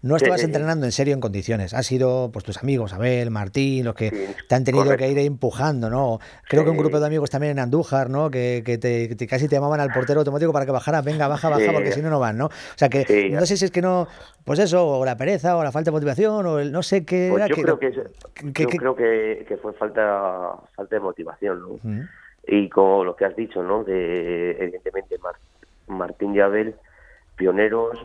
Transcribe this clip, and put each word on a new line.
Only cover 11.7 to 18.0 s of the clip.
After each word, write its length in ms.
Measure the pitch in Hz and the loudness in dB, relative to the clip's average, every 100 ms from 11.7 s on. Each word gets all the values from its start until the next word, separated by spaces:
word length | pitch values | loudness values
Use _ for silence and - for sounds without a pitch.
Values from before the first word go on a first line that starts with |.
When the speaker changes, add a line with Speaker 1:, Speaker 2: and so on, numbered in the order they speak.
Speaker 1:
porque 200 | 101 101 | 2 0
si 100 | 98 | -2
no, 80 | 156 | 0
no 80 | 151 | 0
van", 180 | 120 110 | 0 0
¿no? 100 | 147 | -4
O 40 | - - | -6 -18
sea 140 | - 135 | 0 2
que 160 | 139 | 2
Speaker 2:
Sí, 240 | 135 104 98 | 4 4 4
Speaker 1:
no 80 | - | 2
Speaker 2:
ya. 60 | 175 | 0
Speaker 1:
sé 100 | 196 | 2
si 80 | |
es 60 | 185 | 0
que 100 | 180 | 0
no, 280 | 185 180 160 - - _ | 0 0 -2 -10 -20 _
pues 140 | - 147 | -4 0
eso, 260 | 202 180 170 135 | 4 4 4 2
o 60 | |
la 120 | 131 117 | 0 -2
pereza, 400 | 143 196 165 175 | -2 0 2 2
o 60 | |
la 80 | 151 | 0
falta 220 | 139 160 | 0 0
de 20 | |
motivación, 500 | 156 143 131 214 214 180 | 0 0 2 2 2 0
o 120 | 151 | 0
el 140 | 143 | 0
no 100 | 160 | -2
sé 220 | 175 196 | 0 0
qué 240 | 156 180 185 | 2 0 2
Speaker 2:
Pues 120 | 202 | 2
Speaker 1:
era 40 | 208 | 2
Speaker 2:
yo 60 | |
Speaker 1:
que 80 | 160 | 2
Speaker 2:
creo 120 | 156 | 2
Speaker 1:
lo 40 | 151 | 2
Speaker 2:
que 80 | 131 | 0
es, 80 | 131 | -4